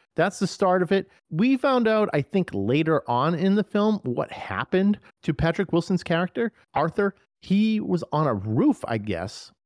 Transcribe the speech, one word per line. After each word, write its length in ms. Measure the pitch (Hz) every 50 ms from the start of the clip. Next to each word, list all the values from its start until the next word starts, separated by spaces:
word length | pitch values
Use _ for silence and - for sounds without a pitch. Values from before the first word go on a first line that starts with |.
| _ _ _
that's 240 | - 170 202 - -
the 60 | 202 170
start 340 | - - 202 185 180 185 180
of 80 | 160
it. 180 | 202 196 - - _ _ _ -
We 260 | - 160 220 262 269
found 300 | 247 - 277 262 247 233
out, 220 | 220 220 214 208 - -
I 80 | 147
think, 300 | 135 - - 196 175 - -
later 560 | 101 98 107 131 151 160 160 160 - - -
on 260 | 120 123 135 160 175
in 180 | 151 185 196 196
the 100 | 214 202
film 360 | - - 208 208 220 214 196 -
what 300 | 127 117 - - - -
happened 640 | - - - 98 95 127 - - 185 190 202 208 - - - - _ -
to 100 | - 147
Patrick 400 | - 165 165 165 - 196 - -
Wilson's 300 | 170 170 - 185 175 -
character, 500 | - 170 165 185 175 - - 233 220 - _ _ _ -
Arthur. 400 | 139 151 160 - - 202 196 - _ _ _ _ _ -
He 360 | - 185 202 214 220 220 208
was 240 | - - 185 165 - - -
on 140 | 151 156
a 80 | 139 113
roof, 500 | 98 95 110 110 131 240 302 240 - - -
I 100 | 117 110
guess, 540 | 101 107 92 82 90 107 - - - - _ _ _